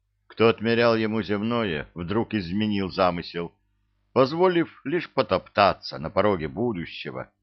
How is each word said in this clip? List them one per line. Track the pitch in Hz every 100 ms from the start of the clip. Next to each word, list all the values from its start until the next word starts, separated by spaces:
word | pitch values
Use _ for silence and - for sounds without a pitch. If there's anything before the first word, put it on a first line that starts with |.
| _ _ _
кто | - 113
отмерял | 110 110 117 120 113
ему | 110 110
земное, | 90 101 110 120 107 78 65 82
вдруг | 85 104 110 107
изменил | 85 98 107 101 95
замысел, | 76 92 87 - 85 85 - _ _ _ _ _
позволив | 117 131 160 185 170 151 - 135
лишь | 170 -
потоптаться | - 117 92 - - 101 80 - 71
на | 76
пороге | 92 101 95 76
будущего | 69 120 92 80 - - 64 60 _